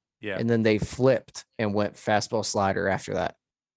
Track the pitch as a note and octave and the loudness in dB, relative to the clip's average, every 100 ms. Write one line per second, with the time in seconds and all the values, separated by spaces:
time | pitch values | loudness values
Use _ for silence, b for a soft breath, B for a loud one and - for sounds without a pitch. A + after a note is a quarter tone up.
0 | _ _ G#2+ F#2+ A#2 A#2 A2 G#2+ - - | _ _ -8 -2 2 4 4 2 0 0
1 | C3 A#2 - - - - G#2 G2+ G#2 - | 2 2 -2 -16 -14 -6 -2 -2 -2 -4
2 | - G#2 - A2+ G2+ G#2+ G2 G2 F#2+ A2+ | 0 0 0 -4 -2 0 0 0 -2 -2
3 | - F#2 - - _ _ _ | -4 -4 -4 -8 _ _ _